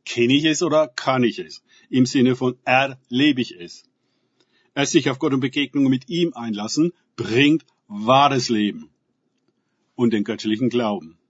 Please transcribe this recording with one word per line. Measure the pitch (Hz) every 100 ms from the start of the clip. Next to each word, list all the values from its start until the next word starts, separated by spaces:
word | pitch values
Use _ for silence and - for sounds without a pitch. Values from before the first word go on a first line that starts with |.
| -
kenne | - 120
ich | 139 156
es | 151
oder | 170 151 151
kann | - 139 127
ich | 117 -
es? | 82 - _ _ _
Im | 135 127
Sinne | 143 127 123
von | - 127
erlebe | - 131 135 131 - 123 147 131
ich | 113 87
es. | 87 - _ _ _ _ _ _ _ _ _
Erst | - 139
sich | 160 139
auf | 131
Gott | 156
und | 139
Begegnungen | 131 147 139 143 135
mit | 131 -
ihm | 170 170
einlassen, | - 117 104 107 - 170 - _ -
bringt | 101 117 143 160 - _ -
wahres | 104 110 135 143 135 123
Leben | 110 104 117 113 _ _ _ _ _ _ _ _ _ _ -
und | 120
den | 107
göttlichen | 104 104 110 110 123
Glauben. | 120 110 101 - - _